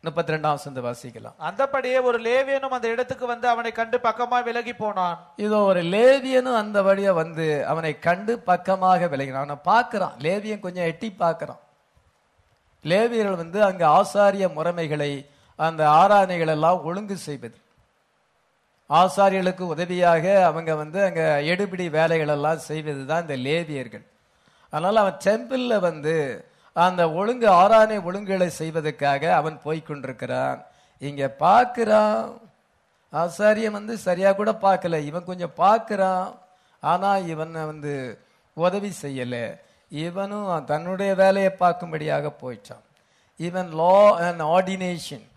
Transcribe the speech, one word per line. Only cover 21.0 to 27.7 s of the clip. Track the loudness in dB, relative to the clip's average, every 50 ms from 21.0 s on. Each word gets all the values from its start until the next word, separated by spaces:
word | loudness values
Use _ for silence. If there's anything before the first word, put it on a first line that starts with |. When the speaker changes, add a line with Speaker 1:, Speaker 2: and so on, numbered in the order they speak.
Speaker 1:
அங்க | 0 0 0 0 0 2 2 0 0
எடுபிடி | -2 -2 -2 -2 -4 -4 -6 -6 -2
வேலைகள் | 0 0 2 2 2 0 0 0 -2
எல்லாம் | 0 0 -2 -2 -2 -6
செய்வது | -10 -10 -8 -6 -6 -8 -8 -6
தான் | -4 -4 -4 -4
இந்த | -6 -8 -6
லேவியர்கள். | -4 -4 -2 -4 -4 -6 -8 -10 -10 -12 -14 -20 -20 _ _ _ _ _ _ _ _ _ _ _ _ _
அதனால | -8 -4 -2 2 2 4
அவன் | 2 2 0 0 0
டெம்பிள்ல | 0 0 0 -2 -6 -6 -4 -2 0 0 0
வந்து | 0 -2 -4 -2 -4 -2 -2 -2 -2 -4 -6 -10 -14 _ _ _ _ _ _
அந்த | 2 2 2 4 2 0 0
ஒழுங்கு, | 0 -2 -2 -2 -2 2 4 6 6
ஆராதனை | 8 8 8